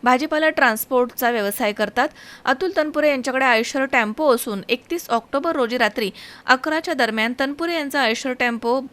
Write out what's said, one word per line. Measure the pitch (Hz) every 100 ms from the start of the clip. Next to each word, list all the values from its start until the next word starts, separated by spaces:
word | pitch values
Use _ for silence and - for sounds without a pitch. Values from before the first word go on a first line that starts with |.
भाजीपाला | 240 254 302 302 311
ट्रान्सपोर्टचा | 311 262 220 - 254 247 - 240
व्यवसाय | 240 202 202 214
करतात. | 208 208 226 285 - - -
अतुल | - 262 370 330
तनपुरे | 302 302 302
यांच्याकडे | 277 262 254
आयशर | 269 226 233 277
टेम्पो | 269 262 214 214 311
असून | 240 - 202 -
एकतीस | 233 - 339 -
ऑक्टोबर | 233 - 269 330 311
रोजी | 240 247
रात्री | 220 208 208 - - - -
अकराच्या | 262 311 311 330
दरम्यान | 302 233 220 226 247
तनपुरे | 277 285 339
यांचा | 339 285 285
आयशर | 240 226 269
टेम्पो | 254 247 233 233 262 262